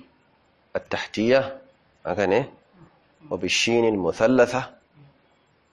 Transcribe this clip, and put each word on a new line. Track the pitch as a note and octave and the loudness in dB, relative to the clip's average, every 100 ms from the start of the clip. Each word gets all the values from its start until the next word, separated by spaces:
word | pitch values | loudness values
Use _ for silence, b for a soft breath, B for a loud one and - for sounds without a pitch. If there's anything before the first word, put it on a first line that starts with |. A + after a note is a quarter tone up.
| - _ _ _ _ _ _ | -20 _ _ _ _ _ _
at-tahtiyya, | F2+ - F#2+ - - A2+ C3+ C3+ - - _ _ _ | -12 -8 -8 -8 -2 2 2 0 -10 -20 _ _ _
haka | - F2+ F#2+ | -6 -2 0
ne? | G#2+ C3+ - _ _ - _ _ _ D3+ | 0 -2 -12 _ _ -20 _ _ _ -10
Wa | F#2 | -6
bil | F#2 | -4
shin | - - A#2 | -2 0 2
al-muthallatha | A2+ G2+ E2 - A2 B2+ A#2+ B2+ B2+ - _ _ - _ _ _ _ _ _ | 2 0 -2 0 2 4 2 0 -8 -16 _ _ -20 _ _ _ _ _ _